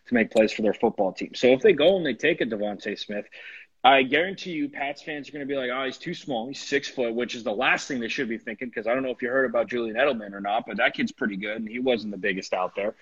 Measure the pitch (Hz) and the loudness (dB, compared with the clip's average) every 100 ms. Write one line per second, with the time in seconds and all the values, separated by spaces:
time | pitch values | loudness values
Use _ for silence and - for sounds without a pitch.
0 | - 120 107 - 107 - 107 95 117 - | 0 2 4 4 4 4 0 2 2 2
1 | 95 90 98 - 123 131 220 151 151 190 | -2 -2 -8 2 4 6 6 6 6 4
2 | 156 113 143 170 131 107 104 101 110 98 | 0 0 0 0 -2 -2 -4 -4 -6 -8
3 | - 104 - - - - - _ 127 135 | -6 -8 -10 -14 -18 -18 -20 _ 6 6
4 | 131 143 185 190 185 160 143 143 139 143 | 6 2 0 -4 -8 -6 -6 -6 -8 -8
5 | - 147 139 147 139 139 123 127 131 127 | -10 -10 -10 -10 -6 -4 -2 -4 -4 -6
6 | - 175 - 123 120 139 - 139 - - | -8 -8 -4 -4 -4 -8 -2 -2 0 -2
7 | 120 117 117 123 113 104 135 175 - 135 | -2 0 -4 -4 -4 0 0 0 -2 -6
8 | 113 - 120 113 - 107 123 120 107 127 | -4 -4 -4 -6 -8 -10 -10 -6 -2 0
9 | 131 123 123 131 131 117 107 123 117 110 | 0 -4 -2 0 2 0 0 -2 -2 0
10 | 143 120 104 101 101 110 123 104 131 143 | 0 0 -6 -8 -4 -2 -2 0 0 0
11 | 120 - 120 98 104 110 110 120 131 117 | -4 -2 -4 -4 -6 -6 -6 -2 0 0
12 | 107 98 101 95 - 95 92 - 104 - | 0 -4 -2 -2 -2 -2 -2 -2 -6 0